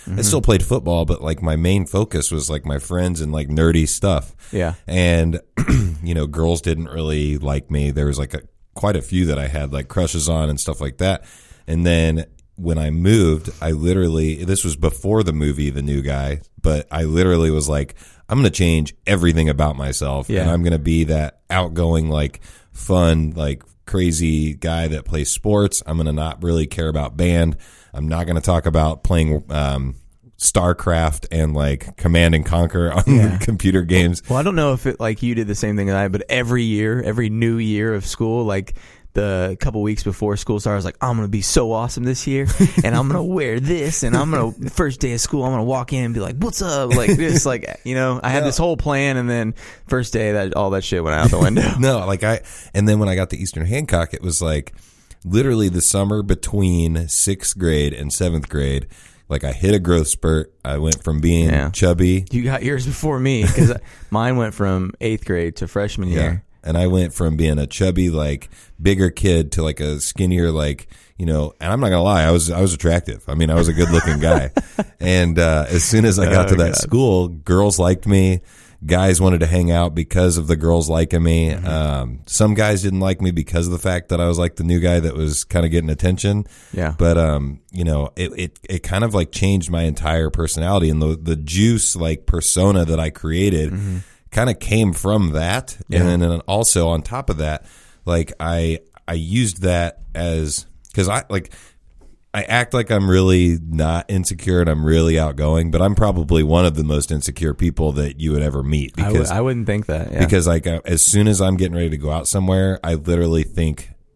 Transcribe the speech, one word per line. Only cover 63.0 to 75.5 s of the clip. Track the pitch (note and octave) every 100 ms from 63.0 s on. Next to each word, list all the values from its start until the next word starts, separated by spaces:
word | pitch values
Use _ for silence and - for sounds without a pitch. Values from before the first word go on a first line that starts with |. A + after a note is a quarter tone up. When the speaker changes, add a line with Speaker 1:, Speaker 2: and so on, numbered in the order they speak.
| D#3 C3
Speaker 2:
me, | C3 B2
'cause | F#2+ - A#2 A#2+ -
<laughs> | - -
mine | G#2+ B2 B2+
went | A2
from | F#2+ G2 F#2+ F#2 -
eighth | A#2 A2 -
grade | F2 E2+ -
to | F2+
freshman | G2+ G2+ G#2+ F#2
Speaker 1:
Yeah. | D#2
Speaker 2:
year. | D#2+ F2+ - _
Speaker 1:
And | D#2+ E2
I | F2+
went | F#2 F2
from | - E2+ D#2
being | D#2+ D2+
a | C#2
chubby, | - F#2+ F2 F2+
like, | D#2 D2 C#2+ - - - -
bigger | F2 G2 F2+
kid | - G2+ E2 D2+
to, | E2
like, | D#2 D2
a | D2+ D2
skinnier, | - - F#2 F2+ E2+
like, | D#2 D2 C#2 - - _ -
you | E2
know, | D2+ D2+ -
and | D#2+
I'm | A#2
not | A#2
gonna | F2+
lie, | F#2 F#2+
I | D#2+
was, | E2+ D#2+
I | E2+
was | F#2+
attractive. | D#2+ E2 F2 - G#1+ -
I | D2+
mean, | D#2+
I | E2
was | E2
a |
good | D#2+ E2+
looking | E2 D#2+ D2
guy. | D#2+ D#2+ C2+ -
Speaker 2:
<laughs> | - - - -
Speaker 1:
And, | F2+ F2+ E2+ E2
uh, | E2